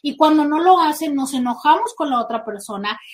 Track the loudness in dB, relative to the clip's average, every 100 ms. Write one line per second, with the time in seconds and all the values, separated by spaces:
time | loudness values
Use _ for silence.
0 | -6 2 4 4 2 2 4 4 2 -2
1 | -4 -4 -2 -2 -2 0 2 2 0 -4
2 | -2 -2 -4 -6 -8 -12 -10 -8 -6 -8
3 | -12